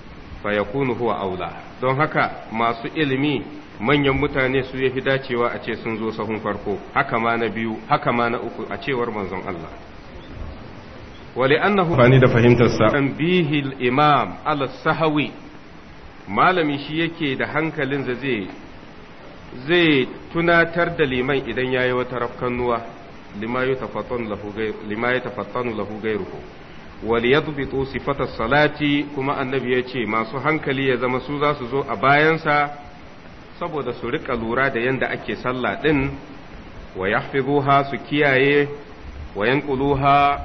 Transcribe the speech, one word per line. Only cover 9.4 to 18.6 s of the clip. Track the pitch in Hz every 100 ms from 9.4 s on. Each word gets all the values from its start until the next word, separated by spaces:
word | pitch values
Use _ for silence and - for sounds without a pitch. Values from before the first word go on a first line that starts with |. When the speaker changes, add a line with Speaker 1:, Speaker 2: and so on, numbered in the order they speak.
| 95
Speaker 1:
Allah. | 87 78 - - - - - - - - - - - - - - - - -
Wa | 135
li'annahu | 131 185 202 170
Speaker 2:
Amfani | 131 123 131
da | 127
fahimtarsa. | 117 120 120 117 - -
Speaker 1:
tanbihil | 139 139 104 160 180 147 151 135 135
imam | 123 131 151 139 101 90 139
ala | 151 131 -
sahawi. | 160 151 160 151 117 - - - - - - - - - -
Malami | 104 160 185 151 143 143
shi | 156
yake | 165 165 147 127
da | 113
hankalin | 135 160 151 135 143 123
da | 120
zai, | 135 113 90 -